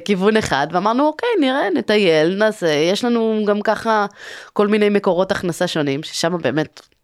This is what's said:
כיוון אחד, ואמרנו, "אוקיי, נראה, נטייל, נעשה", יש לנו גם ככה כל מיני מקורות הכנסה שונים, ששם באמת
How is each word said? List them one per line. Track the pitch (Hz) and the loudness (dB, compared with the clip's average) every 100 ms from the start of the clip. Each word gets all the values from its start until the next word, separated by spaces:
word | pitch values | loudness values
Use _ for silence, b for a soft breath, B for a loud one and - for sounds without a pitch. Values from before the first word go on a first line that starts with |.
| 170 | 0
כיוון | 190 196 220 | 0 2 2
אחד, | 214 139 151 | 0 -2 -2
ואמרנו, | 180 202 240 302 | -2 0 0 0
"אוקיי, | 302 480 427 | 0 -2 0
נראה, | 269 269 381 302 | 0 0 -2 -2
נטייל, | - 214 190 160 160 190 | 0 2 4 4 2 2
נעשה", | 214 208 170 | 0 0 0
יש | 147 170 202 | 0 0 0
לנו | 240 233 226 220 208 | 0 0 0 0 0
גם | 202 | 0
ככה | 220 208 226 214 202 B B B B | 0 -2 0 0 -2 B B B B
כל | - 208 | -2 2
מיני | 214 208 | 4 2
מקורות | 202 202 175 190 | 2 2 0 0
הכנסה | 202 180 160 180 | -2 -4 -2 -2
שונים, | 165 143 135 | -2 -2 -2
ששם | - - 165 175 | -6 -4 -2 -2
באמת | 143 139 151 - - _ | -2 -2 -4 -8 -20 _